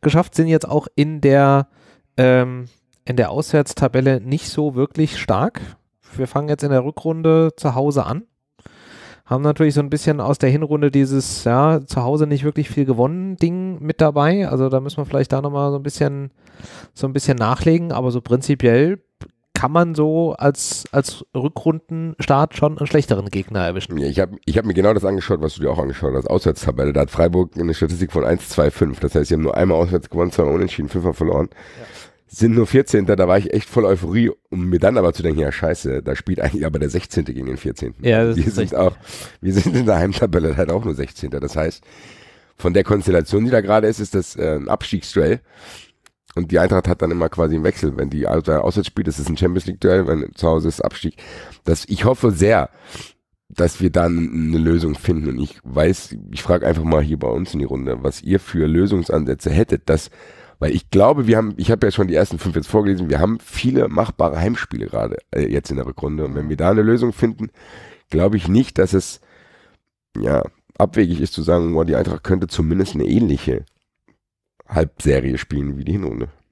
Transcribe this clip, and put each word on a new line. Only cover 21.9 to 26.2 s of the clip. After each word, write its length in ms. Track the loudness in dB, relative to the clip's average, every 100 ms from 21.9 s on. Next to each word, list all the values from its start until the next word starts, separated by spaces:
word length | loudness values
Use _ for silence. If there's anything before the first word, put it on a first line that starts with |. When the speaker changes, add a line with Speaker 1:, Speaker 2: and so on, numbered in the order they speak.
| -8 -8 -8 0 2 2 0
Speaker 1:
schon 220 | -2 0
einen 100 | 0
schlechteren 420 | 2 2 -2 -2
Gegner 300 | -6 -4 -2
erwischen. 380 | -2 -4 -6 -4
Speaker 2:
Ja, 100 | -2
ich 120 | 0
hab, 120 | -2 -4 -2
ich 120 | 0
hab 80 | 0
mir 80 |
genau 200 | 2 4
das 120 | 4 0
angeschaut, 360 | -2 -2 -2
was 140 | -2 -2
du 60 |
dir 100 | -2
auch 80 | 0
angeschaut 340 | -2 -2 -2
hast, 140 | -2